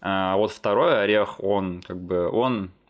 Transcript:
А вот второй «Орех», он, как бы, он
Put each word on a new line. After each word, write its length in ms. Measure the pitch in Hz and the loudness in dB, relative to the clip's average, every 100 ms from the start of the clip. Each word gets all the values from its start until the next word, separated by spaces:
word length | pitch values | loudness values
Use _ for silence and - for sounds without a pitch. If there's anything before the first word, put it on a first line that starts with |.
А 340 | - 95 95 98 | -4 -2 0 2
вот 160 | 107 | 0
второй 500 | - 110 101 165 127 | -2 0 2 2 2
«Орех», 380 | 101 107 101 - | 4 2 0 -2
он, 400 | 95 101 95 87 - | -2 0 0 -6 -10
как 140 | 92 | -12
бы, 260 | 90 90 87 | -2 0 0
он 420 | 110 127 117 92 - | 0 0 -2 -6 -12